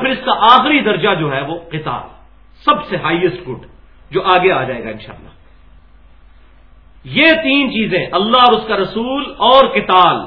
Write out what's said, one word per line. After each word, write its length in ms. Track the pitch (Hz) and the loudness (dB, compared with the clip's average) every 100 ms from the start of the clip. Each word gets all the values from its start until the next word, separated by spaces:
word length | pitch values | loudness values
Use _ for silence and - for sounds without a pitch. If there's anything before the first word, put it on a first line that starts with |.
پھر 100 | 262 | 0
اس 120 | 262 | -4
کا 100 | 269 - 226 | -2 2 6
آخری 300 | 254 277 285 208 | 6 4 0 0
درجہ 240 | 180 202 170 | 0 0 0
جو 80 | 147 | -2
ہے 80 | 135 147 | -4 -6
وہ 80 | 170 - | -10 -10
قتال، 360 | 151 147 120 - - - - - - | -10 -8 -10 -12 -20 -20 -20 -20 -4
سب 120 | - 285 - | 0 0 -2
سے 80 | 170 | -6
ہائیسٹ 360 | 151 170 180 - | -2 -2 -2 -4
گڈ 180 | 131 117 - - - - - | -10 -14 -16 -20 -20 -20 -8
جو 100 | 175 190 | -4 0
آگے 160 | 180 185 | 2 2
آ 100 | 139 | 0
جائے 180 | 127 117 | -4 -8
گا 60 | 110 107 | -10 -12
انشاءاللہ۔ 360 | - - - - - - - - - - - - - - - _ _ - - - 131 165 | -16 -20 -20 -20 -20 -20 -20 -20 -20 -20 -20 -20 -20 -20 -20 _ _ -20 -20 -20 -6 0
یہ 120 | 320 320 | 2 2
تین 220 | 294 277 269 | 0 0 0
چیزیں، 300 | 214 202 175 131 175 | -2 -2 -2 -2 -2
اللہ 240 | 214 247 247 | 0 4 4
اور 60 | 220 | 2
اس 80 | - | 0
کا 80 | 202 | -4
رسول 460 | 185 214 247 277 269 - 226 | -4 -4 -6 -6 -8 -2 4
اور 140 | 262 247 | 4 4
قتال 420 | 208 202 180 170 120 | 0 2 4 4 2